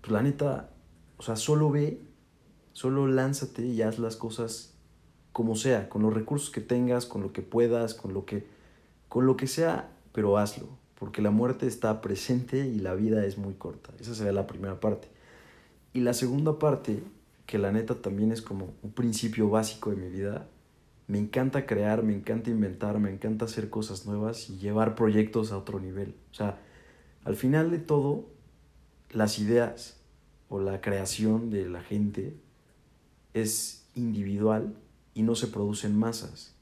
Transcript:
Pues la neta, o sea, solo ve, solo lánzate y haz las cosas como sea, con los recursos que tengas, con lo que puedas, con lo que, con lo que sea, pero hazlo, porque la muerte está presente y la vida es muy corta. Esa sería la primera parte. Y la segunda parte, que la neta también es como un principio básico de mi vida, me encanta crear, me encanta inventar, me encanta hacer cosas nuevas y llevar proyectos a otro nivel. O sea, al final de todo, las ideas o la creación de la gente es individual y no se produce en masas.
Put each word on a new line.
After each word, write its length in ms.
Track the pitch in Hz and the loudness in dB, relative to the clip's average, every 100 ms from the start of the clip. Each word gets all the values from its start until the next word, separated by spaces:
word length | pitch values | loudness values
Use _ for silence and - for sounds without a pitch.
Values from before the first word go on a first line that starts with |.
Pues 100 | - | 0
la 100 | 107 | 2
neta, 500 | 135 143 143 131 - - - - - - | 2 2 0 -2 -8 -20 -20 -20 -20 -12
o 60 | |
sea, 140 | - 110 | -6 -4
solo 320 | - 151 151 | 2 4 4
ve, 320 | 143 143 - - - _ _ _ _ _ | 4 0 -2 -14 -20 _ _ _ _ _
solo 340 | - 127 135 135 | -4 0 2 4
lánzate 580 | 131 131 139 131 - 123 | 4 2 -2 -6 -4 -2
y 160 | 113 | 2
haz 160 | 110 110 | 0 0
las 200 | 113 113 | -4 -4
cosas 560 | 113 110 113 - - - _ _ _ _ _ | -8 -6 -6 -6 -14 -20 _ _ _ _ _
como 240 | - 113 110 | -2 0 2
sea, 320 | 135 117 92 | 4 4 2
con 120 | 101 | 2
los 120 | 107 | 2
recursos 360 | 110 110 143 - | 2 0 -2 -2
que 100 | - | -8
tengas, 440 | 107 123 123 123 120 | 0 2 4 2 0
con 160 | 117 | -4
lo 100 | 98 | -4
que 100 | - | -6
puedas, 500 | 90 117 120 117 113 | -2 2 4 4 0
con 200 | - 98 | -4 -6
lo 120 | 95 90 | -6 -4
que, 200 | 104 - - - - _ _ _ | -6 -8 -20 -20 -20 _ _ _
con 160 | 120 131 | 4 4
lo 120 | 131 | 4
que 100 | 131 | 0
sea, 440 | - 165 - - - - | 0 2 0 -6 -18 -8
pero 260 | - 104 101 | 0 4 6
hazlo, 300 | 104 - - - _ - | 4 -2 -14 -16 _ -14
porque 260 | - - | -10 0
la 100 | 104 | 4
muerte 340 | 104 123 135 131 | 4 4 2 -2
está 340 | - 110 110 | 0 0 0
presente 680 | 101 98 - 123 123 131 139 | -2 -4 0 0 0 -2 0
y 120 | 110 | -2
la 140 | 92 92 | -2 0
vida 300 | 110 110 101 | 2 2 2
es 120 | 98 | -2
muy 160 | 98 | -8
corta. 380 | 95 87 - - - | -8 -12 -12 -18 -16
Esa 140 | 117 110 | -12 -4
sería 160 | 101 | 0
la 160 | 101 95 | 0 -2
primera 320 | - 98 92 | -6 -8 -2
parte. 280 | 107 104 - - - - - - - _ _ | 0 -2 -6 -20 -20 -20 -20 -20 -20 _ _
Y 80 | 127 | 0
la 120 | 120 | 0
segunda 440 | 120 127 139 156 151 | 2 0 0 0 2
parte, 420 | 151 135 - 104 - - _ _ - | 2 2 -2 -4 -6 -20 _ _ -6
que 100 | 107 | -2
la 140 | 101 | 2
neta 240 | 107 113 120 | 0 0 -4
también 360 | 123 101 110 | -4 0 0
es 100 | 113 | 0
como 320 | - 98 92 - | -6 -8 -8 -12
un 80 | 104 | -12
principio 580 | - 117 107 113 110 107 | -2 0 0 -2 2 4
básico 400 | 110 107 - 107 | 4 0 -4 -4
de 40 | 98 | -4
mi 120 | 92 | -6
vida, 380 | 92 98 - - - _ _ _ _ - | -6 -4 -6 -10 -20 _ _ _ _ -4
me 100 | 101 | -2
encanta 480 | 104 131 131 139 135 | 0 0 2 0 0
crear, 380 | 104 104 110 | 0 2 2
me 100 | 110 101 | 2 0
encanta 340 | 101 113 113 | -2 -4 0
inventar, 480 | 113 101 90 104 104 | 0 0 0 -2 0
me 120 | 101 | 0
encanta 340 | 98 110 110 113 | -2 -4 -2 -4
hacer 240 | - 104 | -4 -4
cosas 340 | 113 107 98 107 | -4 -6 -8 -6
nuevas 440 | 104 107 113 - | -2 -2 -4 -10
y 80 | 95 | -8
llevar 360 | 101 107 110 107 | 0 2 2 4
proyectos 560 | 110 107 107 117 107 | 4 6 4 2 -2
a 60 | 98 | -4
otro 220 | - 101 | -6 -8
nivel. 340 | 95 92 98 - - | -6 -6 -8 -10 -20
O 20 | - | -4
sea, 240 | 104 95 - - - - - - - | -4 -4 -14 -20 -20 -20 -20 -14 -6
al 100 | - | 0
final 360 | 127 151 165 | 2 4 4
de 80 | 170 | 0
todo, 460 | 156 147 139 165 - - - _ - _ - _ _ | 0 2 2 -2 -6 -20 -20 _ -20 _ -20 _ _
las 280 | 113 107 - | 0 0 2
ideas 600 | 107 120 113 - - - _ _ _ _ _ | 4 4 4 -4 -16 -20 _ _ _ _ _
o 100 | 98 | -4
la 200 | 98 95 | -2 -2
creación 680 | - 98 95 - 110 110 117 | -2 -2 -2 0 2 2 0
de 180 | 104 90 | -2 -4
la 120 | 87 | -6
gente 540 | - 104 104 - - - _ _ _ _ _ _ _ _ _ | -4 -2 0 -2 -8 -10 _ _ _ _ _ _ _ _ _
es 520 | 110 107 - - - _ - | -2 0 -2 -6 -10 _ -4
individual 800 | 117 104 98 101 107 107 214 - - _ _ | -2 -2 -2 2 4 4 0 -8 -20 _ _
y 80 | - | 0
no 120 | 110 117 | 2 2
se 120 | 113 | -2
produce 380 | 110 104 104 104 | -2 -2 -2 0
en 80 | 104 | 2
masas. 580 | 113 113 - - - - | 2 -2 -10 -14 -20 -20